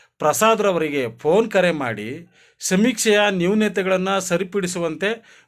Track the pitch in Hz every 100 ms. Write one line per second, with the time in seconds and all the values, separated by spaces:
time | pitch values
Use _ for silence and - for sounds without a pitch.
0 | _ _ - - 220 214 202 170 156 143
1 | 120 120 147 190 226 - 180 156 127 107
2 | 107 151 175 _ _ _ - 185 233 226
3 | 226 208 208 190 175 214 214 202 185 185
4 | 185 196 180 175 180 202 180 180 165 156
5 | 190 226 - -